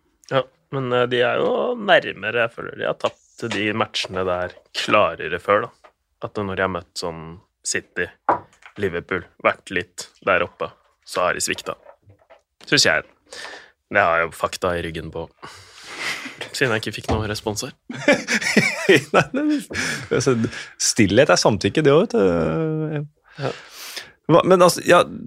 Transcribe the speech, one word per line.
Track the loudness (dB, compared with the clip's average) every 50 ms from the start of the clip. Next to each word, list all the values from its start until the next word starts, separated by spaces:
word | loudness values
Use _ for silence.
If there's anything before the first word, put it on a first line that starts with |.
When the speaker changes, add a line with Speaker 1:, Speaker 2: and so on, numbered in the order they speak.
| _ _ _ _ _ -4
Speaker 1:
Ja, | -2 -2 -2 -2 _ _ _ _
men, | -8 -6 -4 -2 0
eh, | 0 0
de | 0 2 0 0
er | 0 0 0
jo | 0 0 0 -2 -2 -4 -4
nærmere, | -4 0 4 4 4 4 0 -4 -6 -6 -4 0 0 0
jeg | -2 -2
føler | -8 -12 -12 -8 -6
de | -4
har | -4 -4
tapt | -2 -4 -4 -6 _ _ _ _ -10 -8 -6
de | -4 -2 -2 -2 0
matchene | -2 -2 -2 -4 -6 -6 -6 -6 -4 -2
der | -2 -2 -2 -4 -6 -8 -14 -20 _ -10
klarere | -8 -2 2 4 4 4 4 2 -2 -6 -6 -6 -4
før, | 0 2 2 2 0
da. | -2 -8 _ -20 -20 _ _ _ _ _ _ -14
At | -10 -8
når | -6 -6 -4 -2
de | -2 -2
har | -2
møtt | -2 -6 -10 -12 _
sånn | -10 -8 -8 -8 -10 -12 -14 -16 -18 -20 _ _ _ -8
City, | -8 -6 -6 -8 _ _ -6 -6 -6 -8 _ _ -2 -2 -2 -4 -10 _ _ -20 -20 -8 -6
Liverpool, | -4 -4 -4 -4 -6 -6 -6 -6 -6 -10 _ -2 0
vært | 0 0 -2 _ -8
litt | -6 -6 -6 -6 _ -16 -16 -16 _ _ -2
der | 0 2 2 0
oppe, | -2 -4 -8 -10 -10 -10 _ _ _ _ _ _
så | -10 -4 -2
har | 0 0 0
de | -2
svikta. | -4 -4 -6 -6 -6 -10 -10 -10 _ -20 -20 _ _ -20 -20 _ _ _ -20 _ _ _ _ _ -4
Synes | 0 2 2 4
jeg. | 4 2 0 -2 -6 _ _ _ _ -18 -16 -16 -16 -16 -18 -20 -20 _ _ _ _
Det | 0 2
har | 2 4 2 2
jeg | 0
jo | -2 -2
fakta | -4 -6 -6 -4 -4 -2 -2 -2
i | -2 -4
ryggen | -6 -8 -10 -10 -10 -10
på. | -12 -12 -12 _ _ -20 -20 -20 -20 -20 -20 -20 -20 -20 -16 -14 -10 -8 -8 -8 -8 -10 -14 -14 -14 -14 -12 -4
Siden | -2 0 0 0
jeg | 0 -2
ikke | -6 -8
fikk | -8 -4 -2
noen | -2 -2 -2 -4
respons | -6 -6 -6 -6 -6 -6 -8
her. | -10 -12 _ _ -16
Speaker 2:
<laughs> | -14 -4 0 0 0 0 0 -2 -4 -2 -2 0 2 2 2 2 0 0 2 4 4 4 4 2 2
Nei, | 2 2 2 0
nei, | -2 0 0 0 -2 -4 -6 -8 -6 -6 -6 -6 -8 -6 -2 -2
altså, | 0 2 2 2 2 0 -2 -4 -8 -14 -16 -8 -4
stillhet | -2 0 2 4 4 6 6 6 6 6 4
er | 4
samtykke, | 4 4 2 2 0 0 0 2 4
det | 6 6
også, | 6 4
vet | 2 2
du. | 2 2 2 2 2 0 0 0 -2 -2 -2 -4 -4 -4 -4 -6 -6 -8 -10 _ _ _ _ _ -8 -6
Speaker 1:
Ja. | -6 -6 -8 -12 -20 -20 -18 -18 -16 -14 -16 -16 -16 -20 _ _ 4
Speaker 2:
Hva, | 4 6 6
men | 6 6 8 6
altså, | 6 4 2 4
ja, | 4 6 6 4 2 -4 -12 -14